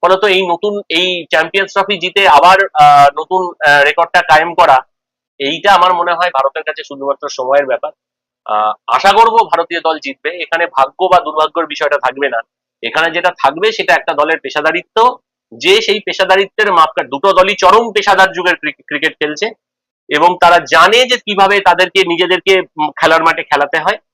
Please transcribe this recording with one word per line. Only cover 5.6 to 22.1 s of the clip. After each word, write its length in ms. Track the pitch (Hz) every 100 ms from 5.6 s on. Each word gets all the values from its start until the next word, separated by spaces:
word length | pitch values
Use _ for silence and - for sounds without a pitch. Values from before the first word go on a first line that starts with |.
| 190
আমার 200 | 190 180
মনে 200 | 175 175
হয় 160 | 165 180
ভারতের 300 | 170 139 -
কাছে 200 | 156 151
শুধুমাত্র 460 | 147 139 139 143 147
সময়ের 360 | - 127 143 139
ব্যাপার। 260 | 120 151 - _ _ _ _ -
আহ, 280 | 107 107 107 -
আশা 260 | 123 196
করব 200 | 208 226
ভারতীয় 480 | 226 202 170 170 170
দল 180 | 160 156
জিতবে। 300 | 143 135 151
এখানে 360 | 180 160 165 175
ভাগ্য 400 | - - _ 185
বা 140 | 180
দুর্ভাগ্যের 460 | 156 156 156 170 156
বিষয়টা 320 | 147 151 143
থাকবে 320 | 131 131 139
না, 80 | 120 - _ _ _
এখানে 280 | 117 151 165
যেটা 200 | 165 180 175
থাকবে 280 | 175 156 214
সেটা 220 | 220 185
একটা 200 | 165 -
দলের 260 | 147 151 160
পেশাদারিত্ব, 800 | 139 143 151 165 - - 240 240 _ _ _ 117
যে 240 | 143 202
সেই 180 | 214 214
পেশাদারিত্বের 760 | 196 - 190 190 196 - 208
মাপকাঠি, 340 | 180 156 170 123
দুটো 260 | 139 196
দলই 220 | 180 185 208
চরম 360 | 180 208 233
পেশাদার 400 | 208 202 190 190
যুগের 240 | 170 180 170
ক্রিক-, 280 | 151 139 -
ক্রিকেট 260 | 147 156
খেলছে 360 | 143 151 151 - - _ _ _ _ _
এবং 280 | 147 170 175
তারা 180 | 170 175
জানে 460 | 147 165 175 226 254
যে 120 | 247
কিভাবে 420 | - 196 196 202
তাদেরকে 440 | 196 170 180 190
নিজেদেরকে, 560 | 180